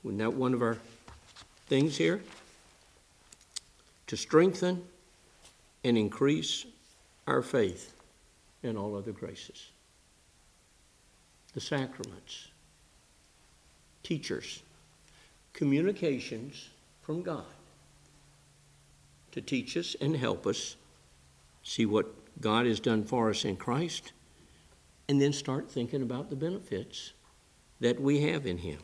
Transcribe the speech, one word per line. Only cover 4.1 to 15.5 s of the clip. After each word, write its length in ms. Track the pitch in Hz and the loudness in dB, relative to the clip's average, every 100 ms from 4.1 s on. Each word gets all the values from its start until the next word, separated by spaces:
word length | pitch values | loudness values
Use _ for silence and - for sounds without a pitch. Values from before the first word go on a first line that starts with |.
| 110 | -8
strengthen 720 | - 156 185 180 180 180 - - - - - - - - _ _ | 4 6 6 4 0 -2 -6 -20 -20 -20 -20 -20 -20 -20 _ _
and 160 | 127 117 | 4 4
increase 640 | 104 - 139 160 156 - - - - - _ _ - | 4 2 2 4 0 -4 -8 -20 -20 -20 _ _ 6
our 160 | 131 | 6
faith 500 | 123 135 98 87 - - - _ - _ _ _ | 6 4 4 2 -14 -20 -20 _ -20 _ _ _
in 140 | 123 107 | -4 -2
all 180 | 104 | -2
other 160 | 101 110 | -4 -6
graces. 600 | 101 - - - - - - _ _ _ _ _ _ - _ _ _ _ _ _ _ _ _ - | -8 -10 -12 -16 -18 -20 -20 _ _ _ _ _ _ -20 _ _ _ _ _ _ _ _ _ -14
The 60 | - | -12
sacraments, 920 | - 143 131 - 98 92 - - - - - _ _ _ _ _ _ _ _ _ _ - _ _ | -4 -2 -2 -8 -12 -12 -16 -18 -18 -20 -20 _ _ _ _ _ _ _ _ _ _ -20 _ _
teachers, 580 | - 160 - 69 - - - - - - - - - - _ | -6 -6 -4 -6 -6 -14 -18 -20 -20 -20 -20 -20 -20 -20 _